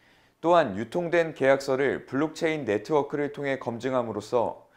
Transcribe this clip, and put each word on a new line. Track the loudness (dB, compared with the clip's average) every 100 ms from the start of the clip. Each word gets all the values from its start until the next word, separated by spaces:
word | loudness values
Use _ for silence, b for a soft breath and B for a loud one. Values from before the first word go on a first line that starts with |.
| b b b b
또한 | 4 4 4 -2
유통된 | -4 -4 0 0 0
계약서를 | 2 4 4 2 0 0 0 -4
블록체인 | -2 -2 -2 -2 -2
네트워크를 | 0 -2 2 0 0 -2 -4
통해 | -4 -4 -4
검증함으로써 | -4 -6 -2 -2 -2 -6 -2 0 0 -4 _